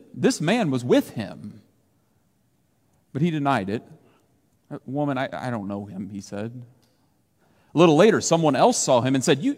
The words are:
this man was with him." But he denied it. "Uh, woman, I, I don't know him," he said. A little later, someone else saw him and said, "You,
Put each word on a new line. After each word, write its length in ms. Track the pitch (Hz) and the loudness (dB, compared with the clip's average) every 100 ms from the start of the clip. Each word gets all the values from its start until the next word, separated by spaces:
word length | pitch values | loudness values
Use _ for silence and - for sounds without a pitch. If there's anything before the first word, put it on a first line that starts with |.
| - | -12
this 300 | 127 202 - | -2 0 0
man 300 | 156 240 165 | 0 0 0
was 120 | 131 | -2
with 280 | 123 277 - | 2 2 2
him." 500 | 120 92 - 107 - _ _ _ _ _ _ _ _ _ _ _ _ _ _ _ | -8 -12 -12 -18 -20 _ _ _ _ _ _ _ _ _ _ _ _ _ _ _
But 80 | 135 | -2
he 80 | 170 | -2
denied 400 | 156 143 123 95 | 0 0 -2 -2
it. 140 | 120 - - _ _ _ _ _ _ - | -6 -8 -20 _ _ _ _ _ _ -18
"Uh, 80 | 147 - | -16 -10
woman, 320 | 139 147 131 | -6 -4 -4
I, 100 | 135 | -6
I 200 | 85 127 | -8 -8
don't 160 | 117 98 | -8 -8
know 180 | 101 104 | -10 -10
him," 240 | 92 98 | -12 -12
he 100 | 98 | -14
said. 440 | - 101 113 123 120 _ _ _ _ _ _ _ _ _ _ 143 | -12 -10 -10 -12 -20 _ _ _ _ _ _ _ _ _ _ 4
A 20 | |
little 180 | 175 147 | 6 8
later, 240 | 214 135 | 6 4
someone 360 | - 165 156 131 | 0 0 2 4
else 200 | 220 - | 2 2
saw 260 | - 123 | 2 2
him 120 | 123 | 2
and 100 | 135 | 0
said, 200 | 175 139 | 0 0
"You, 120 | 254 | 0